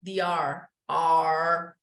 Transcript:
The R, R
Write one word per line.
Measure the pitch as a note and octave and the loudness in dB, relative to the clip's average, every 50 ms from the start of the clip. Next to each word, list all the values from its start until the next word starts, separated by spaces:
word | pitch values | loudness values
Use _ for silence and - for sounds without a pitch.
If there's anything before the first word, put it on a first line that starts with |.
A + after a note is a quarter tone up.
The | _ F3 F#3+ F#3+ | _ -8 -4 -4
R, | F3+ F3+ F3 E3 D#3 C#3+ C#3 - - - _ _ _ _ | -2 -2 -2 -2 -2 -4 -4 -8 -12 -18 _ _ _ _
R | - D#3+ E3 D#3+ E3 E3 E3 D#3+ D#3+ D#3+ E3 E3+ E3+ E3 - - - _ | -2 0 2 4 4 4 4 2 2 0 2 0 0 0 -2 -6 -14 _